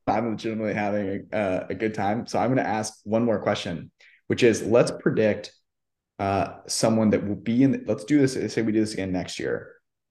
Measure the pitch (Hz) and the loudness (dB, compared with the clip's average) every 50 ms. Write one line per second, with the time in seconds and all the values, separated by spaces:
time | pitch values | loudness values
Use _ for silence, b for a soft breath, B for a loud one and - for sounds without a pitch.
0 | - - 101 110 117 113 107 104 - 113 110 110 110 101 95 107 104 101 104 104 | -4 -2 -2 0 0 -2 -4 -4 -6 -6 -4 -4 -4 -2 -2 -2 -2 -2 0 -2
1 | 101 95 98 98 98 - - 107 101 95 92 - - - 98 95 110 107 107 110 | -2 -2 -4 -6 -8 -6 -4 -2 -2 0 -2 -2 -4 -6 -6 -4 -4 -4 -2 -2
2 | 98 101 107 120 - - - 113 110 120 131 127 - 90 107 110 104 - - - | -2 -2 -2 -2 -4 -4 -2 0 0 2 2 0 0 0 -2 -4 -4 -6 -10 -12
3 | - 104 110 113 120 117 107 92 - 107 101 - - 92 85 76 - - _ _ | -6 -2 0 0 2 2 0 0 0 0 -2 -2 -2 -6 -8 -8 -10 -14 _ _
4 | b b b b b b - - 160 156 139 - - 98 113 123 - - - - | b b b b b b 0 4 4 4 4 4 2 4 4 4 4 4 0 0
5 | - 180 131 110 110 104 98 - - - - _ _ _ _ _ _ _ _ _ | 0 0 2 2 2 2 2 0 -6 -14 -18 _ _ _ _ _ _ _ _ _
6 | _ _ _ - 101 98 98 95 - - - - - - - - - 113 113 110 | _ _ _ -4 -2 0 0 0 0 -2 -6 -10 -10 -8 -2 0 2 2 4 4
7 | 110 104 98 - 95 98 104 - - 113 113 123 139 135 120 - - 107 104 - | 4 4 4 2 2 -2 -6 -4 -4 0 2 4 4 4 4 2 -2 -4 -4 -4
8 | - - 151 143 135 135 - - 101 107 - 117 110 110 107 110 107 107 - 95 | 0 2 4 4 4 4 2 -2 -4 -4 -2 -2 0 0 2 2 0 0 -2 -4
9 | 95 95 90 90 85 - - - 71 64 58 50 - - - _ _ _ _ _ | -4 -4 -4 -4 -4 -6 -8 -6 -4 -4 -4 -6 -8 -12 -20 _ _ _ _ _
10 | _ _ | _ _